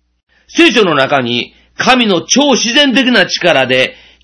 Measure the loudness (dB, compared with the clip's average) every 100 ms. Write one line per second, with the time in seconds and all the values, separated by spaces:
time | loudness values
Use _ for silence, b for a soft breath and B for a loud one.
0 | _ _ _ _ _ 0 2 2 0 0
1 | 0 -2 -2 -4 -6 b b -6 0 2
2 | 2 -2 -2 0 0 0 0 0 0 0
3 | 0 0 0 -2 0 0 -2 -2 -4 b
4 | b b